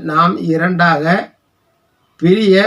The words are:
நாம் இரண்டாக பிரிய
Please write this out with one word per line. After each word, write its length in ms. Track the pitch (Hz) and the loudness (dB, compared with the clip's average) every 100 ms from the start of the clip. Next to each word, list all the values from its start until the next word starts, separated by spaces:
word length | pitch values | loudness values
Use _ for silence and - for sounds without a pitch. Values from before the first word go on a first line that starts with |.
நாம் 320 | 165 156 175 - | -4 0 0 -2
இரண்டாக 600 | 170 160 180 175 170 147 156 190 - _ _ _ _ _ _ _ _ _ | -4 -2 -2 0 0 0 0 -2 -4 _ _ _ _ _ _ _ _ _
பிரிய 360 | 165 208 208 190 | 0 2 2 2